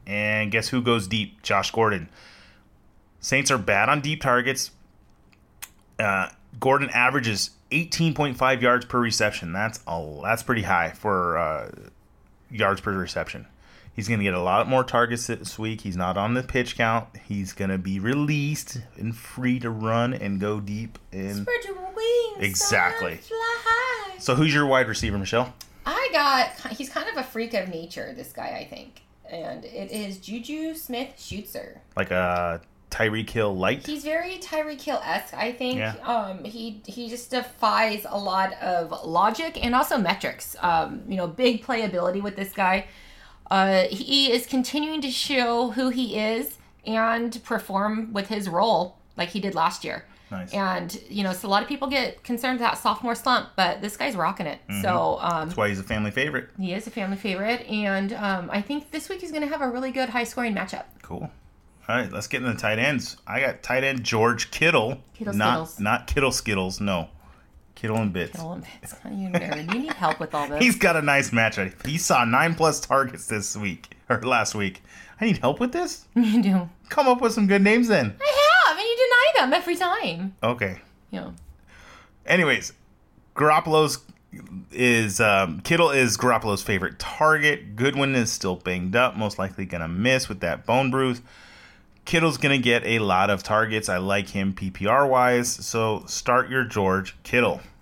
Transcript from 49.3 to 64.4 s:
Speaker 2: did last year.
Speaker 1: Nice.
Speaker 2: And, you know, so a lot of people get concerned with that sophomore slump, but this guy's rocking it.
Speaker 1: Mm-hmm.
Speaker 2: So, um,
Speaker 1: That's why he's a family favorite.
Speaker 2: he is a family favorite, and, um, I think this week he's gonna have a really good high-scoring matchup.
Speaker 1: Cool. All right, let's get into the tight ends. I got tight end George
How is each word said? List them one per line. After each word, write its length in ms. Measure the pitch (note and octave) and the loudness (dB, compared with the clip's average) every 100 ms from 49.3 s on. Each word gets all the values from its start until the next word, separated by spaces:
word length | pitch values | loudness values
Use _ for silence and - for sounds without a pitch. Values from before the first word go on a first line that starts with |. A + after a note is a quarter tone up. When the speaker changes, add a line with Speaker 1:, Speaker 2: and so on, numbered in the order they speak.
| G#3 | -4
Speaker 2:
did 140 | G3 | -4
last 300 | E3+ E3 - | 0 0 0
year. 220 | - - - - - | -8 -8 -12 -20 -12
Speaker 1:
Nice. 200 | F#3+ F#3 | -10 -6
Speaker 2:
And, 440 | G3+ F#3+ F3+ F3 G#3 - | -2 -2 -2 -6 -12 -8
you 160 | G3+ | -2
know, 100 | F#3+ | -2
so 140 | F#3 G3 | -2 2
a 20 | |
lot 100 | G3+ | 0
of 80 | - | 2
people 180 | C#4 C#4 | -4 -2
get 360 | C#4 A#3+ - | 0 -2 -6
concerned 320 | - A#3+ C4 | -6 -2 -2
with 120 | B3+ A#3 | 0 0
that 120 | - | 0
sophomore 340 | A3+ G#3+ A#3+ | -2 0 -4
slump, 360 | A#3 C4+ A#3+ - | -2 2 0 0
but 240 | - F3+ G3 | 0 0 0
this 160 | G#3 | -8
guy's 200 | - C4+ | -4 -4
rocking 320 | G3+ E3 G3 E3 | 0 -2 -2 -6
it. 100 | - - | -8 -8
Speaker 1:
Mm-hmm. 140 | G3+ | -2
Speaker 2:
So, 380 | G3 F3+ E3 D3+ | 0 2 2 0
um, 260 | F3 E3 D#3 | -2 -2 -4
Speaker 1:
That's 80 | |
why 140 | C#3+ G#2 | -2 0
he's 100 | F#2+ | 0
a 40 | |
family 260 | F#2+ G#2+ G#2+ | -4 -4 -2
favorite. 400 | C3 D3 C3+ - - | -2 -2 -4 -8 -8
Speaker 2:
he 140 | F#3 | -6
is 140 | F#3+ A3 | -6 -8
a 20 | |
family 240 | A3+ F#3+ | -8 -6
favorite, 460 | G3 G#3 F#3 G#3+ A#3+ - | -4 -4 -4 -2 -4 -4
and, 420 | G#3+ G3+ G3 G3 | -4 -2 -2 -2
um, 360 | A3+ G3+ F#3+ F3 | -4 -2 -4 -2
I 80 | G3+ | -4
think 300 | G3+ C#4+ - | -4 -8 -6
this 180 | D#4 - | -10 -8
week 140 | F#4 | -10
he's 100 | F4 | -6
gonna 140 | D4+ | -6
have 160 | D4 D4+ | -4 -2
a 80 | C4 | -2
really 220 | B3 C4 | -2 -4
good 180 | B3+ B3+ | -4 -2
high-scoring 460 | A#3+ A#3+ - A#3 | -2 -4 -4 -2
matchup. 300 | F#3+ F#3+ - - - | -2 -6 -10 -12 -20
Speaker 1:
Cool. 260 | - - - - - _ _ _ - | -12 -10 -10 -14 -20 _ _ _ -4
All 80 | |
right, 160 | A#2 G#2+ | -2 -2
let's 140 | - | -8
get 160 | - C3 | -6 -4
into 100 | B2 | -4
the 40 | A2 | -2
tight 200 | A2 A2 | -2 2
ends. 380 | C3+ C3+ - - - | 0 0 -6 -14 -8
I 120 | A#2 | -2
got 220 | C3+ - | -2 -4
tight 220 | - B2+ | -2 0
end 200 | C3+ C3+ | 0 -2
George 460 | G2+ A2+ A#2 A#2 | -2 4 4 2